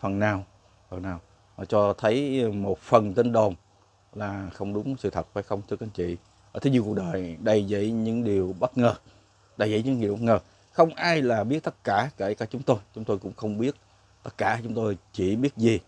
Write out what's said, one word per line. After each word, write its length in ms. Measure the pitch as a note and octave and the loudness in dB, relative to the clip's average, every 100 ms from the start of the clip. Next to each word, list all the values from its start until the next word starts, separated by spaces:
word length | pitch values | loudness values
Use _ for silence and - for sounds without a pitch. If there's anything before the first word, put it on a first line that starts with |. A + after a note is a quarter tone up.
phần 180 | G2 G2+ | -4 0
nào, 260 | G#2+ G2 G2 _ _ _ - | 0 0 -6 _ _ _ -14
phần 140 | F2+ | -10
nào, 180 | F#2+ E2+ - _ _ - | -10 -10 -14 _ _ -14
à, 80 | |
cho 280 | F#2+ G#2+ G#2 | 0 4 4
thấy 520 | G2 G#2+ B2 C#3+ C3 A2+ | 4 2 2 0 0 0
một 260 | G2+ G2 F#2+ | -2 -4 -4
phần 360 | - A#2+ G#2 | 4 4 4
tin 180 | F#2 A#2+ | 2 2
đồn 220 | A2+ G#2 F2 _ _ _ _ _ | 4 2 0 _ _ _ _ _
là 360 | G#2 G#2 G2+ F#2+ | -10 -8 -8 -10
không 200 | - G2+ | -8 -6
đúng 220 | G#2 C3 C3+ | -4 -6 -6
sự 140 | G2+ | -6
thật, 160 | F2 - | -4 -6
phải 100 | G#2 | -6
không, 200 | - G2+ G2+ | -6 -6 -6
thưa 80 | G#2 | -8
các 100 | A2 | -8
anh 40 | |
chị? 260 | F#2 F2 F2 _ _ _ | -6 -6 -6 _ _ _
Ở 80 | - | -4
thế 100 | C#3 | 2
giới 120 | B2+ | 2
cuộc 120 | G#2+ | 2
đời 420 | - F3 F#2+ F2 D#2+ | -2 -2 -4 -6 -4
đầy 260 | G#2+ G#2+ G2+ | 2 2 2
dẫy 240 | G2+ G#2+ | 0 -2
những 340 | A2+ A2 A#2 | -2 -2 -2
điều 300 | A2+ G2 F#2 F2+ | 0 0 0 -2
bất 180 | B2+ B2+ | -2 2
ngờ, 160 | A#2 - - - _ _ _ - | 2 0 -8 -20 _ _ _ -2
đầy 140 | G#2+ | 0
dẫy 120 | G#2+ | 0
những 180 | B2+ B2+ | 0 0
điều 120 | G#2 | 0
bất 100 | G#2 | 2
ngờ. 160 | A#2 G#2+ - _ _ | 4 4 2 _ _
Không 220 | - E3 | 2 2
ai 280 | D#3 E3+ D#3+ | 2 0 2
là 220 | B2 A2+ | 2 0
biết 180 | G#2+ D3+ | 0 -2
tất 220 | - - | -4 -6
cả, 260 | - G2+ C3+ - | 0 0 0 -2
kể 180 | G2 | -4
cả 120 | G#2+ A2+ | -4 -6
chúng 160 | B2 | -4
tôi. 140 | C3+ A2 - | 0 0 -2
Chúng 100 | A2+ | -10
tôi 140 | A2+ G2+ | -4 -4
cũng 140 | G2 - | -6 -8
không 220 | G#2+ G#2 | -6 -2
biết 160 | B2+ - _ _ _ _ | -2 -4 _ _ _ _
tất 160 | - - | -12 -4
cả, 220 | G#2 A#2 | -2 -2
chúng 120 | A#2 | -4
tôi 240 | A2 A2 G2 _ | -4 -4 -4 _
chỉ 240 | - F#2 A2 | -2 0 0
biết 200 | C#3 - | -2 2
gì 240 | A2+ G2+ | 2 2